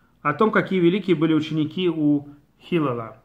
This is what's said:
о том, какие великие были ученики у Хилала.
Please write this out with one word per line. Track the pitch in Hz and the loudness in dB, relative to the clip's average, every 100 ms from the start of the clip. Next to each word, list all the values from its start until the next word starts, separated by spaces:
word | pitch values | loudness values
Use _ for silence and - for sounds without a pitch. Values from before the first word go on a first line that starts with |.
| _ _ | _ _
о | 147 | -4
том, | 147 214 | 0 2
какие | 214 - 190 | 2 0 2
великие | 170 190 185 165 | 2 2 0 0
были | 160 | 2
ученики | 156 151 156 147 185 180 | 0 0 -4 -4 -2 -2
у | 160 147 147 143 - _ _ | 0 2 0 -2 -20 _ _
Хилала. | - 175 143 120 113 110 | -4 -2 -2 -4 -8 -16